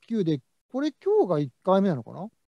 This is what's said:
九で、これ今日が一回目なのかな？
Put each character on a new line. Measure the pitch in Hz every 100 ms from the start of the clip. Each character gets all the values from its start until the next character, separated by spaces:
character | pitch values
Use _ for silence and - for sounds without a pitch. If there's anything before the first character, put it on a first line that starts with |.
九 | - 226
で、 | 165 147 _ _ _
こ | 254
れ | 294
今 | - 381 427 240
日 |
が | 156
一 | 143 _
回 | - 190
目 | 196
な |
の | 139
か | 110
な？ | 131 208 _ _